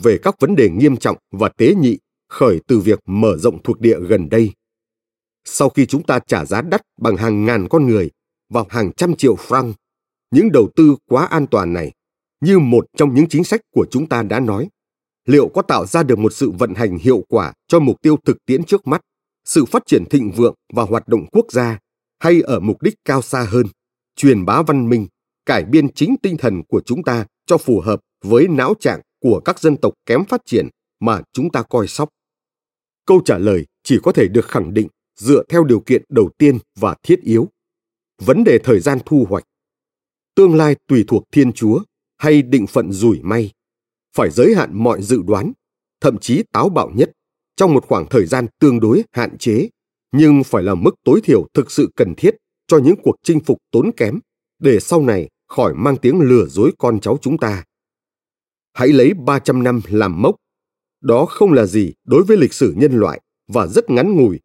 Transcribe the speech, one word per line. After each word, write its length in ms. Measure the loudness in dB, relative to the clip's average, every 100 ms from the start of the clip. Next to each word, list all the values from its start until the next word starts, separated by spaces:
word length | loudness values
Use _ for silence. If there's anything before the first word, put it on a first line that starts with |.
về 160 | 0 0
các 180 | -2 -2
vấn 160 | 0 2
đề 140 | 0
nghiêm 260 | 2 0 0
trọng 200 | -4 -6 _
và 180 | -6 -4
tế 260 | 0 2
nhị 240 | 2 0 -2 _ _ _
khởi 320 | -2 0 0 0
từ 140 | 0
việc 200 | 0 -2 -4
mở 300 | -2 0 0
rộng 260 | -2 -4
thuộc 180 | -6 -2
địa 200 | 0 0
gần 280 | 0 -2 0
đây. 240 | -2 -2 -6 _ _ _ _ _ _ _ _
Sau 240 | -10 -4 -2
khi 180 | -2 -2
chúng 160 | -4
ta 160 | -4 -4 -4
trả 180 | -6
giá 180 | -4 -6
đắt 200 | -4 -8 -8 _
bằng 160 | -4 -2
hàng 280 | -2 -2
ngàn 240 | -2 -2 0
con 160 | 0 2
người 240 | 0 -2 -10 _ _ _
và 160 | -6 -4
hàng 240 | -4 -4
trăm 240 | -4 -4 0
triệu 180 | 0
franc, 380 | 0 -2 -4 -4 -10 _ _ _ _ _
những 220 | 0 2
đầu 180 | 2 2 4
tư 200 | 4 2 -2
quá 200 | -2 -2
an 200 | -4 -2
toàn 260 | -2 -2
này, 200 | -6 -8 -14 _ _ _ _
như 180 | 2 2
một 280 | 4 2 0 -2
trong 180 | 0
những 140 | 2 0
chính 160 | -2
sách 160 | -2 -4 -4
của 160 | -4 -2
chúng 180 | -4 -4
ta 140 | -4
đã 180 | -4 -4
nói, 280 | -4 -4 -8 _ _ _ _ _ 2
liệu 220 | 2 2
có 140 | -2
tạo 240 | -2 -4 -2
ra 160 | -2
được 160 | 0 0
một 140 | -2
sự 180 | -2 -4
vận 240 | -2 -4
hành 240 | -2 -6 -2
hiệu 260 | 0 0 0
quả 240 | -4 -4 -10 -2
cho 120 | 0
mục 220 | 2 0
tiêu 140 | 0 0
thực 200 | 0 -4 -2
tiễn 180 | -4
trước 220 | -2 -4 -2
mắt, 140 | -6 -8 _ _ _
sự 200 | -4 -2
phát 180 | 0 -2 0
triển 180 | -2
thịnh 260 | 0 -2 -2
vượng 240 | -2 -2 -2 _
và 100 | -6
hoạt 260 | -4 -4 -2
động 180 | -4 0
quốc 200 | -2 -2
gia, 260 | -2 -4 -6 _ _ _ _
hay 220 | 0 2
ở 200 | 0 -2
mục 220 | -4 -2
đích 120 | -4 -4
cao 180 | -4 -4
xa 240 | -4 -6 -2
hơn, 180 | -2 -2 -6 _ _ _ 0
truyền 280 | 2 2
bá 180 | 0 -2
văn 260 | 0 -2 0
minh, 180 | -2 -4 _ _ _ -4
cải 180 | -4
biên 280 | 0 0 0
chính 240 | -2 -2 -2
tinh 140 | -4 -4
thần 260 | -4 -4 -4
của 120 | -6
chúng 220 | -4 -6
ta 240 | -4 -6 -6 _ -2
cho 120 | -2
phù 220 | 0 -2
hợp 200 | -2 -4 _ _
với 240 | 0 2 2
não 260 | 0 -2 -2
trạng 200 | -4 -6 -12 _
của 200 | -2 -2
các 160 | -2 -2
dân 160 | -2 0
tộc 160 | -4 -6 -4
kém 180 | -4
phát 160 | -2 -6 -4
triển 220 | -4 -4 -10 _ _
mà 220 | -4 -4 -6
chúng 180 | -8 -6
ta 120 | -6
coi 260 | -4 -4 -4
sóc? 200 | -6 -10 _ _ _ _ _ _ _ _ _ 0
Câu 160 | 2
trả 140 | 2 0
lời 280 | 0 -2 -4 _
chỉ 160 | -2 0
có 100 | 0
thể 160 | 0 0
được 180 | 0 -2
khẳng 280 | -4 -4
định 140 | -4 -4 _ _ -6
dựa 260 | 0 0 2
theo 160 | 0
điều 160 | 2 0
kiện 220 | 0 -2 0
đầu 220 | 0 0 2
tiên 200 | 2 2 -6 -6
và 200 | -6 -4
thiết 180 | -2 -2
yếu. 260 | 0 -2 -2 _ _ _ _ _ _ _
Vấn 260 | 0 2
đề 140 | 4 2
thời 220 | 2 0
gian 180 | 0 -4 -2
thu 200 | 0 0
hoạch. 160 | -4 -8 _ _ _ _ _ _ _ _
Tương 200 | 4 4
lai 220 | 4 2 0 0
tùy 180 | 0 2
thuộc 160 | -2 0
Thiên 200 | 0 0
Chúa 280 | 0 -2 -2 -4 _ _ _
hay 240 | 2 2
định 240 | 2 0 0
phận 260 | -2 -4
rủi 280 | -2 0 0
may. 300 | -4 -4 -6 -12 _ _ _ _ _ -4
Phải 140 | -2
giới 240 | 2 2
hạn 160 | 2 -2
mọi 280 | -2 -2 -2
dự 200 | -2 -4
đoán, 300 | -2 -4 -4 -10 _ _ _ _
thậm 180 | -4 -2
chí 240 | -2 -4 -2
táo 160 | -4 -2
bạo 220 | -2 -4
nhất, 180 | -2 -2 _ _ _ _ -2
trong 180 | 0
một 120 | 0 0
khoảng 200 | -4 -2
thời 160 | -2 0
gian 200 | -2 -6 0
tương 220 | 2 2
đối 220 | 2 0 -2
hạn 260 | -6 -8 -6
chế, 300 | -4 -2 -4 _ _ _ _
nhưng 320 | 2 4 4
phải 180 | 2 -2
là 120 | -2
mức 200 | 0 -2 0
tối 160 | 0 2
thiểu 220 | 2 0 0
thực 160 | -4 -4
sự 200 | -2 -2 -2
cần 180 | -4
thiết 220 | 0 0 -2 _ _ -2
cho 120 | 2
những 160 | 2 2
cuộc 120 | -2 -2
chinh 180 | -2 -2
phục 180 | -2 -4 _
tốn 200 | -2 -2 -2
kém, 220 | -6 -6 -12 _ _ _
để 220 | 0 0
sau 220 | 0 0
này 260 | 0 -2 -4 _ -8
khỏi 260 | -2 -2
mang 220 | -2 -4 0
tiếng 240 | 0 2
lừa 260 | 4 2 2
dối 260 | 0 -2 0
con 220 | -2 -2
cháu 180 | -4 -4
chúng 160 | -4 -4
ta. 260 | -4 -6 -12 _ _ _ _ _ _ _ _ _ _
Hãy 160 | -2 2
lấy 260 | 4 4
ba 240 | 0 -2 -2
trăm 240 | -2 -2
năm 180 | -2 -4 -2
làm 340 | -2 -2 0
mốc. 140 | -2 -2 _ _ _ _ _ _
Đó 260 | 0 0 0
không 260 | 0 2
là 140 | 4 2
gì 260 | -2 -4 -6
đối 200 | 0 2
với 120 | 4 2
lịch 180 | 2
sử 200 | 0 -2 0
nhân 160 | 0
loại 280 | 2 -2 -4 -16 _ -6
và 180 | -4 -2
rất 240 | -2 0
ngắn 260 | 0 2 2
ngủi 240 | 2 0